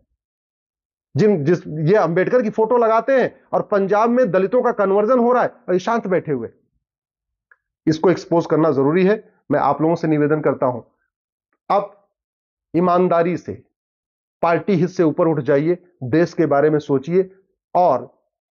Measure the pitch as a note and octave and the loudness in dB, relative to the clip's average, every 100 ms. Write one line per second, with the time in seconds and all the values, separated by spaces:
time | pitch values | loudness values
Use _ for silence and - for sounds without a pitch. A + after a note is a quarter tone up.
0 | _ _ _ _ _ _ _ _ _ _ | _ _ _ _ _ _ _ _ _ _
1 | _ C3+ G#3 G3 C#3+ F3 - D#3 D#3 G#3 | _ 0 2 2 0 -2 -4 -6 0 2
2 | E3 E3+ F3+ B3 A3 G#3+ A3 A#3+ A3+ A3+ | 2 0 0 0 -2 -2 0 2 2 0
3 | A3+ C4+ F#3 - _ F3 - G3+ G3 G3+ | 0 0 0 -6 _ -6 -2 -2 0 0
4 | A#3 A#3+ B3 F#3 F#3 B3 A#3+ A3+ G3 G3 | 2 2 2 0 0 0 0 0 0 0
5 | G#3+ B3+ A#3 B3 D#3+ - - F#3 F#3 A#3 | 2 2 2 2 0 -4 -4 -2 -2 -4
6 | A3 F3+ D#3 C3+ A2+ - _ _ _ _ | -2 -2 -2 -6 -8 -14 _ _ _ _
7 | _ _ _ _ _ _ _ _ - D#3 | _ _ _ _ _ _ _ _ -4 0
8 | F#3+ E3+ - E3+ D#3+ D3+ D#3+ C3+ C3+ E3+ | 0 0 -2 -2 0 0 0 2 0 2
9 | F#3 A3 - _ - D3 C3+ C#3 D#3 E3 | 2 0 -6 _ -4 -2 0 0 0 0
10 | D#3+ D3+ D3 D3+ D3+ B2+ C3 A#2+ - _ | 0 0 0 0 -2 0 -2 -4 -12 _
11 | _ _ _ _ _ _ - G3 G3+ - | _ _ _ _ _ _ -4 -2 -2 -12
12 | _ _ _ _ _ _ _ D#3 F3+ F3 | _ _ _ _ _ _ _ -2 0 2
13 | F3+ E3+ E3+ E3+ - G2 _ _ _ _ | 2 2 0 -4 -8 -14 _ _ _ _
14 | _ _ _ _ E3+ E3+ E3 F#3+ F3 F3+ | _ _ _ _ -2 0 0 0 0 0
15 | E3 D3 E3+ D#3 A#2+ C#3+ D#3 F3 _ _ | 0 2 0 0 0 0 0 -4 _ _
16 | B2+ D#3 E3 - D#3 C#3+ D3 D3+ - C#3 | -4 0 0 0 0 2 2 0 0 -4
17 | C3+ F3 F#3 - _ _ _ E3+ F3+ C3 | 0 -2 -2 -8 _ _ _ 0 2 0
18 | - _ _ _ _ | -4 _ _ _ _